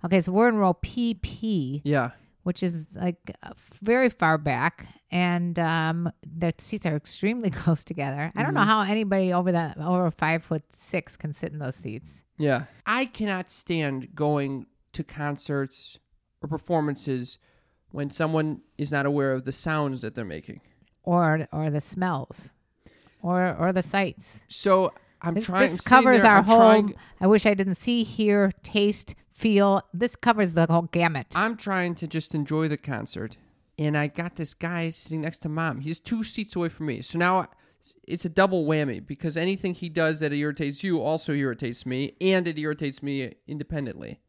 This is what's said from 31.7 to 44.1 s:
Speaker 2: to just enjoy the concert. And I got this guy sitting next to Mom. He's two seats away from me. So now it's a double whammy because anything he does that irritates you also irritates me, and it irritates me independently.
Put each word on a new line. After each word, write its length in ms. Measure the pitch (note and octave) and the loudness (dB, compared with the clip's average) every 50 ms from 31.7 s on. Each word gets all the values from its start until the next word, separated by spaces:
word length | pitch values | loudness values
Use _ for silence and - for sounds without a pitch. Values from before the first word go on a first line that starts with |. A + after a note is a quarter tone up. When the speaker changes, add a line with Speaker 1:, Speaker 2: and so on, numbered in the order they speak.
| G3 F#3 F3+ F3 E3+ | -2 0 0 -2 -2
Speaker 2:
to 100 | - E3+ | -4 -8
just 280 | D3+ - D#3+ D#3 - - | -6 -4 -6 -6 -4 -4
enjoy 340 | D#3 C#3+ C3+ D3+ D#3 D#3+ D#3 | -4 -2 -2 0 0 0 0
the 80 | D3+ | -2
concert. 600 | C#3+ - - C3+ A2 G#2 - - - G2 A2 - - _ _ _ _ _ _ _ - | -4 -6 -6 -6 -6 -6 -8 -8 -8 -8 -10 -10 -16 _ _ _ _ _ _ _ -4
And 180 | D3 D3+ D3+ D3+ | -2 0 0 0
I 80 | D3 D3 | -2 -2
got 280 | - - E3+ F3 - | -4 -6 -8 -8 -6
this 180 | - E3 - - | -8 -10 -10 -8
guy 360 | _ - E3+ F3 E3+ E3 E3 | _ -6 -6 -4 -4 -4 -6
sitting 320 | E3 - - - D#3+ D#3+ D3+ | -6 -10 -12 -8 -8 -6 -6
next 160 | D#3+ D#3+ - | -6 -8 -8
to 100 | - E3 | -8 -6
Mom. 320 | D3+ D#3+ E3 D#3+ D3 - | -4 -4 -4 -4 -4 -6
He's 180 | C3+ D3+ E3 - | -6 -8 -8 -8
two 240 | _ - A#3+ A3+ A3+ | _ -6 -4 -4 -4
seats 320 | A3 - - G#3+ - - | -6 -6 -8 -10 -8 -4
away 140 | F3+ F3 E3 | -4 -4 -4
from 180 | - - D#3+ | -4 -6 -6
me. 160 | D3+ B2 - A#2+ | -6 -6 -6 -8
So 160 | - - E3 | -8 -2 0
now 300 | F3 F3+ F#3 F#3+ F3 - _ _ _ _ _ _ _ _ _ _ _ | 2 2 2 0 -2 -4 _ _ _ _ _ _ _ _ _ _ _
it's 180 | - - F3 - | -10 -10 -8 -8
a 40 | F3 | -4
double 380 | D#3 - F#3+ G3 F#3+ F3+ D#3 | 2 2 2 4 4 0 0
whammy 380 | D3 D#3 D#3 D3 C#3 A#2 - - | 2 2 2 0 -2 -4 -6 -8
because 320 | - C#3+ - - E3 D3 | -12 -12 -6 -6 -4 -4
anything 380 | D#3+ E3 F#3 G3 F#3+ - F#3+ F3 | -2 -2 -2 -2 -2 -4 -6 -6
he 140 | - - E3+ | -6 -8 -6
does 320 | D#3 E3+ D#3+ D#3 D#3+ D3+ | -2 0 2 2 2 0
that 120 | D#3 D3 C#3+ | -2 -2 -2
irritates 520 | C#3+ D3 D3+ D3 - D#3+ C#3+ C#3 C#3 - | -2 -2 -2 -2 -4 -4 -6 -4 -4 -4
you 160 | G3 F3 D#3+ | -2 -2 0
also 320 | A2 C#3 D#3 D#3+ - - D3+ | 0 0 -2 -2 -2 -2 -2
irritates 520 | C#3+ C#3 C3 A#2+ A2+ - B2 A#2+ - - | 0 0 -2 -2 -4 -6 -6 -6 -6 -8
me, 280 | B2+ B2+ B2+ C#3 - - _ | -6 -4 -4 -4 -6 -6 _
and 260 | F3 F#3+ F#3+ F#3 F3+ | 2 2 2 4 2
it 100 | E3+ D#3+ D3+ | 0 -4 -4
irritates 440 | D3+ D#3 D3+ D3+ D#3+ C#3+ C3 - - | -4 -4 -4 -4 -4 -6 -6 -6 -6
me 300 | C#3+ C#3+ C#3 C3 A#2+ - _ _ - | -6 -4 -4 -6 -6 -10 _ _ -12
independently. 720 | D3 D3+ C#3+ _ E3+ D3+ C#3 B2 - - - A1+ | -10 -10 -8 _ -6 -6 -6 -6 -8 -10 -12 -14